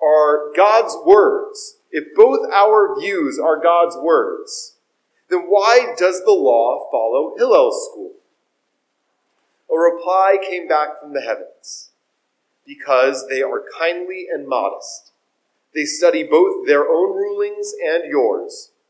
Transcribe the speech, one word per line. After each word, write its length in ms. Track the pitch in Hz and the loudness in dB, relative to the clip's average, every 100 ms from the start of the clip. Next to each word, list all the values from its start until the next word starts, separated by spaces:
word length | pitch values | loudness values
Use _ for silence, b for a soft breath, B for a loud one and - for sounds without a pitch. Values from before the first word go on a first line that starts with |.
are 500 | 156 156 151 151 147 | 2 4 4 0 -2
God's 420 | 165 202 220 226 - 320 | 2 4 4 0 0 4
words, 720 | 403 170 - - - - - _ | 6 6 0 -6 -12 -14 -16 _
if 220 | 160 - - | -10 -2 4
both 340 | 233 269 - | 4 4 -2
our 480 | 202 208 214 202 208 | 2 4 4 2 -2
views 400 | 196 196 143 131 | -6 -4 -4 -2
are 180 | 165 156 | -2 0
God's 380 | 170 170 170 - | 2 2 2 -2
words, 760 | 156 156 101 - - - - _ _ _ _ _ - | 0 0 0 -6 -12 -14 -14 _ _ _ _ _ -4
then 180 | 180 175 | -4 2
why 460 | 202 208 247 240 - | 2 4 4 2 0
does 280 | 180 180 | -2 0
the 80 | 190 | 2
law 580 | 190 135 117 117 135 - | 2 4 2 2 -2 -4
follow 460 | 131 113 127 156 - | -2 0 -2 -2 -2
Hillel's 480 | 254 185 123 - - | 2 4 4 0 -8
school?" 300 | - 95 - _ _ _ _ _ _ _ _ _ _ _ _ _ _ - | -12 -18 -20 _ _ _ _ _ _ _ _ _ _ _ _ _ _ -6
A 80 | 165 | 0
reply 600 | 170 170 180 185 190 196 | 0 0 -2 0 2 0
came 260 | 190 180 165 | -2 -8 -2
back 320 | 156 151 - | -2 -2 -8
from 140 | 151 | -10
the 80 | 143 | -8
heavens. 720 | 117 107 - _ - - - _ _ _ _ _ _ _ - | -6 -8 -10 _ -20 -20 -20 _ _ _ _ _ _ _ -20
"Because 640 | 139 143 131 131 135 - | -12 0 2 2 0 -6
they 140 | 131 | -4
are 280 | 135 120 - | -4 -6 -10
kindly 560 | - 165 175 180 185 175 | -6 -4 -4 -8 -12 -10
and 200 | 156 139 | -10 -6
modest. 640 | 127 98 - - - _ _ _ _ _ _ _ | -4 -4 -6 -14 -18 _ _ _ _ _ _ _
They 120 | 156 151 | -8 -6
study 380 | - 170 160 | 0 2 2
both 440 | 156 156 190 - 131 | 2 2 2 0 0
their 220 | 143 147 | 2 2
own 240 | 165 196 | 0 0
rulings 600 | 190 202 202 208 208 202 - | -2 -6 -4 -6 -6 -10 -6
and 220 | 165 165 156 | -4 -4 -2
yours, 680 | 143 117 92 - - - _ _ | 0 0 -2 -8 -14 -18 _ _